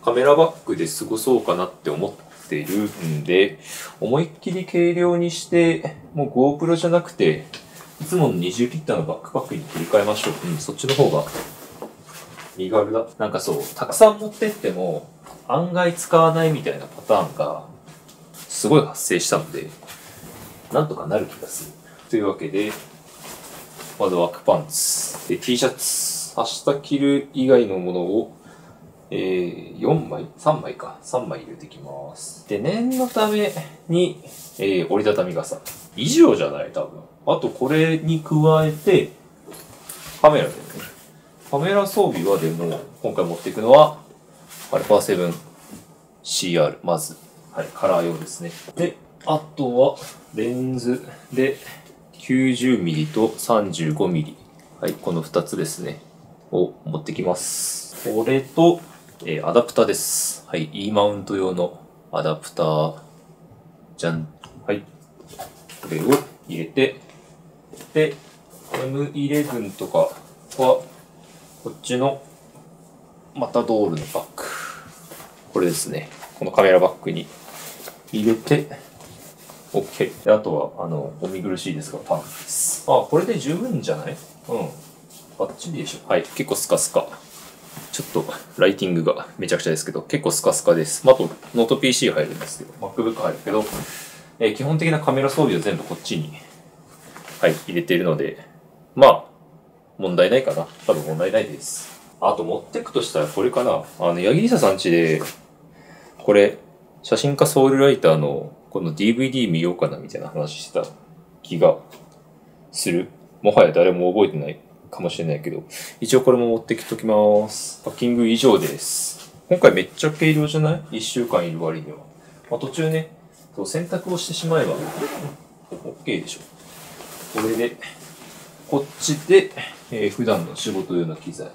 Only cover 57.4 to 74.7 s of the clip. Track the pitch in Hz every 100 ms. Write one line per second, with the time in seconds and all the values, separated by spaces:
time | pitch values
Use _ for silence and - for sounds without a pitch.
57.4 | - - - - - - 120 110 113 135
58.4 | 131 - 170 175 - - - - - 78
59.4 | - 120 120 - 117 - - - - -
60.4 | - 87 78 104 101 104 101 101 95 98
61.4 | 92 90 87 - - - - - 80 78
62.4 | - - - 78 80 - - - - -
63.4 | - - - - - - 85 80 78 -
64.4 | - - - 104 - - - _ - -
65.4 | - - - - - 78 92 - - -
66.4 | - 80 80 - 131 - - - - -
67.4 | - - - - - 156 151 - - -
68.4 | _ - - - 131 139 143 143 139 147
69.4 | 147 123 101 - 92 - - - - -
70.4 | - - 131 - - - - - - -
71.4 | - - - - - 123 135 135 - -
72.4 | - - - - - - - - - -
73.4 | 123 123 113 110 101 80 73 - - -
74.4 | - - -